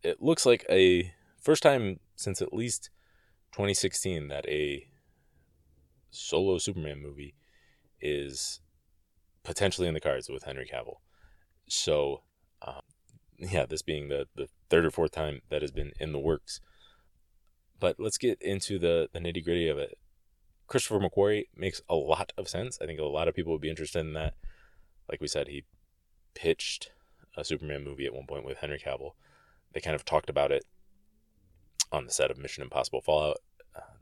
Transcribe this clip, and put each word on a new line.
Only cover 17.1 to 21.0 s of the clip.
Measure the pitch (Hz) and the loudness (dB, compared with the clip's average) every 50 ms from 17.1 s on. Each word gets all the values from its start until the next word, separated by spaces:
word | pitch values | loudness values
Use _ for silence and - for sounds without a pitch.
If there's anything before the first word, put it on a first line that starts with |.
| _ _ _ _ _ _ _ _ _ _ _ _ _ - | _ _ _ _ _ _ _ _ _ _ _ _ _ 0
But | - 101 - - | 0 0 2 2
let's | 110 110 - | -2 -4 -2
get | - 131 123 - - | 2 2 0 0 2
into | - 90 98 98 - - 101 | -2 -2 -2 -2 -2 -4 -2
the, | 92 85 85 85 82 78 - - | 2 4 4 4 4 2 0 -4
the | 85 | -6
nitty-gritty | 82 85 85 90 78 87 85 87 85 80 | -6 -4 -4 -4 -2 0 2 2 2 2
of | 73 | 0
it. | 71 71 - - _ _ _ _ _ _ _ _ _ _ _ _ _ _ | -2 -4 -6 -10 _ _ _ _ _ _ _ _ _ _ _ _ _ _
Christopher | - - 127 - - 110 | 0 0 0 2 2 0
McQuarrie | 98 | 2